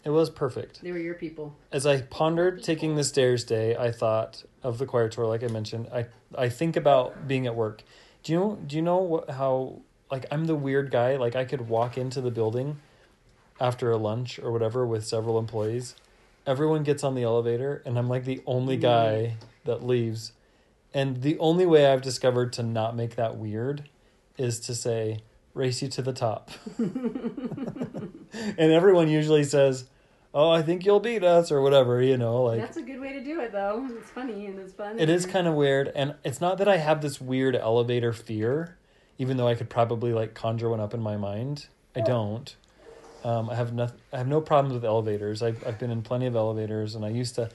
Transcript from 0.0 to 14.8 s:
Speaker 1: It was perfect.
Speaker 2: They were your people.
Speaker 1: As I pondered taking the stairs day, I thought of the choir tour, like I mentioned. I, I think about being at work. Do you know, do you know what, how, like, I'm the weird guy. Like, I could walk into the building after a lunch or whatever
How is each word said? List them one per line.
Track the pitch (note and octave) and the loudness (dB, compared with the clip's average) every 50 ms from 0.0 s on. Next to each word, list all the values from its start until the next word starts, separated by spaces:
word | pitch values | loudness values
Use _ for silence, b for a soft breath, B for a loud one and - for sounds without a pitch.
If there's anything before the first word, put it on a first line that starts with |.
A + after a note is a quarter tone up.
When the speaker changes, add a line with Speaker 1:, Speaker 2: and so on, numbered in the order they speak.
| - | -4
Speaker 1:
It | D3+ | 2
was | D3 D#3+ E3 D#3 | 4 4 4 2
perfect. | - - D3+ C3 A#2+ A2+ - - - - | 0 -2 -4 -4 -4 -6 -10 -10 -12 -14
Speaker 2:
They | - F3 | -12 -8
were | F3+ F3 | -8 -6
your | E3+ E3+ F3 | -6 -6 -8
people. | - F3 D#3 D#3+ D#3 D3+ D3 C#3+ - _ _ | -8 -10 -10 -10 -10 -12 -12 -14 -16 _ _
Speaker 1:
As | - C#3+ C#3+ | -4 0 2
I | D3 C#3 C3+ | 4 2 2
pondered | B2 - - - D#3+ D#3+ E3 E3 F3 F#3 F3+ F3+ - | 0 -4 -2 0 0 2 2 2 2 2 0 -2 -2
taking | - D#3+ D#3 D#3+ D#3 D#3 | -4 -2 -2 0 0 0
the | D3+ C#3+ | 0 0
stairs | - - C#3+ B2+ B2+ B2 A#2+ A#2 | 0 2 2 4 4 4 2 0
day, | - A#2 A2 A2 A2+ A#2 | -2 -2 0 0 0 0
I | - B2 A#2 | 0 -2 -2
thought | A2+ - A#2 A2 A2 A2 A2+ - - - - - _ _ - | -2 0 0 0 2 0 -2 -4 -8 -16 -20 -20 _ _ -6
of | C3 A2+ A#2 | -6 -4 -4
the | C3+ | -4
choir | B2+ - A#2+ A#2 A2 | -2 0 2 0 0
tour, | - B2 A#2 A2 | 0 -2 -2 0
like | A2+ A2+ B2+ | 0 -2 -2
I | A#2 | -4
mentioned. | A2+ A2 G#2+ - - A2+ A#2 - - | -4 -4 -6 -6 -6 -8 -8 -6 -6
I, | B2 A#2 - b b b b - | -6 -6 -8 b b b b -6
I | - B2+ A#2+ | -2 -2 -2
think | A#2+ - E3 E3 D#3+ | -2 -2 -2 0 0
about | E3 D3 D3 C#3 C3 B2+ - - - D3+ C3 | 2 4 6 6 6 6 2 -4 -8 -6 -2
being | C3+ C3 C3 | -2 -2 -2
at | B2 A#2 | -2 -2
work. | A#2 A2+ G#2+ A2 - - b b b b b b b b | -2 -2 -4 -4 -8 -16 b b b b b b b b
Do | - | -2
you | D#3+ E3+ | 0 0
know, | F#3+ G#3+ G#3 - E3 | 0 0 -2 -6 -8
do | C#3+ C#3+ | -6 -4
you | D#3 | -2
know | E3 F3 F3 F#3 | 0 2 2 2
what, | F#3+ F3 D#3+ D#3+ - - | 2 2 0 -2 -2 -4
how, | C3 C3 C3+ C3+ C3 C3 C3 B2+ - - - _ _ _ _ - | -6 -2 0 0 0 0 0 -4 -8 -14 -18 _ _ _ _ -8
like, | C#3 C3 B2 - | -8 -6 -6 -4
I'm | D3 D3+ D#3+ | -4 -2 0
the | E3 D#3+ | 0 0
weird | D3 C#3 C#3 C3+ C#3 C#3 C3+ | 0 0 0 0 0 0 0
guy. | B2+ A#2+ A#2+ B2+ C#3 C3+ | 2 2 2 2 2 0
Like, | B2 A#2+ A#2+ | 0 0 0
I | B2+ C3 | -2 -2
could | B2 D3 C3 A#2 A2+ | -2 -4 -6 -4 -2
walk | A2+ A2+ A#2 A#2+ A#2+ C3 | 0 0 0 0 -2 -4
into | B2+ C3 B2+ C#3 | -6 -4 -4 -4
the | B2+ B2 | -4 -2
building | A2 A2+ A2 A2 A2 B2 C3 D3 D3+ C#3+ b b b b b b b b _ _ _ _ _ _ _ - | -2 0 0 0 0 -2 -4 -4 -6 -10 b b b b b b b b _ _ _ _ _ _ _ -2
after | C3 B2 B2 - B2+ A#2 | -2 -2 -2 0 0 0
a | A2+ A2 | 0 2
lunch | A2 G#2 A2 A#2+ B2+ B2 - - | 0 -2 -2 -4 -6 -8 -8 -8
or | - B2 | -6 -4
whatever | A#2 A2+ A2+ A2 A2+ B2+ | -2 0 0 0 0 0